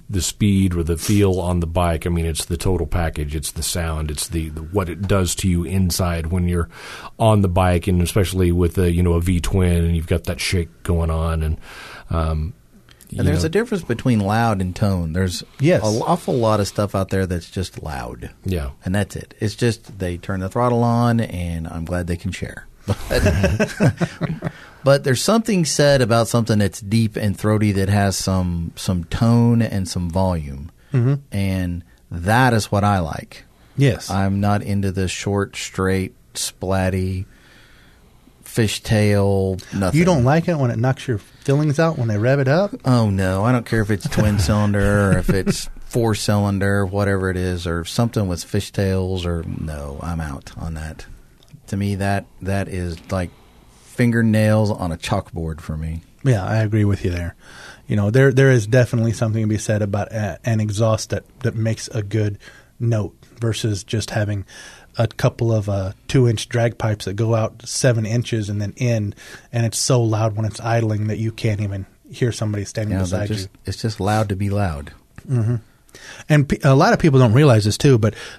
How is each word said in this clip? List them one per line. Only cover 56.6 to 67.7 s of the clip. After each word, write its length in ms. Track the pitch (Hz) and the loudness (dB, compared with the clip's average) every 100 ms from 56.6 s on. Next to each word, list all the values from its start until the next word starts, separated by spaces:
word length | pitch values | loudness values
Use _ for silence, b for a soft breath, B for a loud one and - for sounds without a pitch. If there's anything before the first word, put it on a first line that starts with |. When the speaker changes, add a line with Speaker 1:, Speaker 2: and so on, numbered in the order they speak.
| 110 107 | 0 2
Speaker 3:
with 200 | 101 95 | 2 2
you 60 | 95 | -2
there. 260 | 87 85 - B B B B B | -4 -6 -10 B B B B B
You 100 | 107 | 0
know, 140 | 101 | 2
there, 220 | 127 135 | 4 4
there 180 | 127 135 | 6 6
is 160 | 123 104 | 4 4
definitely 460 | 127 117 120 113 | 2 4 2 0
something 300 | 110 113 110 | 0 0 0
to 60 | 107 | 0
be 100 | 107 | -2
said 240 | - 104 | 0 -2
about 260 | 104 101 - | 0 -2 -4
a, 260 | 113 101 - | -4 -4 -4
an 160 | - 110 | -2 0
exhaust 500 | 107 101 113 110 - | 0 0 2 0 -2
that, 140 | 101 - - | -6 -8 -6
that 140 | 120 | -4
makes 340 | 113 113 110 - | -2 -2 -4 -6
a 140 | 113 | -6
good 360 | 101 110 107 101 B B B B | -2 -2 -2 -4 B B B B
note 340 | 120 110 95 - - - | 0 0 -2 -8 -20 -6
versus 440 | 117 104 113 98 | -2 -2 -2 -4
just 260 | - 110 - | -4 -4 -2
having 360 | 110 104 101 - B B B B - | -2 -2 -4 -8 B B B B -2
a 100 | 113 | -2
couple 460 | - 135 - 113 | 0 -2 0 0
of, 160 | 110 104 | 0 0
uh, 240 | 98 95 - - | -4 -4 -8 -2
two-inch 400 | 139 120 110 - | 2 4 2 -2
drag 300 | 120 117 - | 0 0 0
pipes 260 | 113 104 | -4 -4
that 100 | - | -4
go 200 | 101 113 | -4 0
out 320 | 113 110 - | 0 -2 -6
seven 400 | - | -10